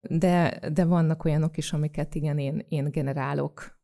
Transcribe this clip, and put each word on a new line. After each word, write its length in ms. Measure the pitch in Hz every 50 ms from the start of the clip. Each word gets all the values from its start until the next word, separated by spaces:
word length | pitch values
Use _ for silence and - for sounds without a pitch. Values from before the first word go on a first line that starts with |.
| _ -
de, 520 | - 165 175 180 175 175 170 - - - - - 151
de 120 | 151 180
vannak 400 | 165 175 170 165 156 160 156 -
olyanok 320 | 165 151 151 156 165 160
is, 160 | - 147 - -
amiket 420 | 147 151 151 147 - 143 - -
igen, 240 | 156 147 156 147 151
én, 260 | 139 135 147 - - _
én 220 | - 151 135 147
generálok. 880 | 135 156 147 135 135 135 131 139 143 143 143 147 - - - - - _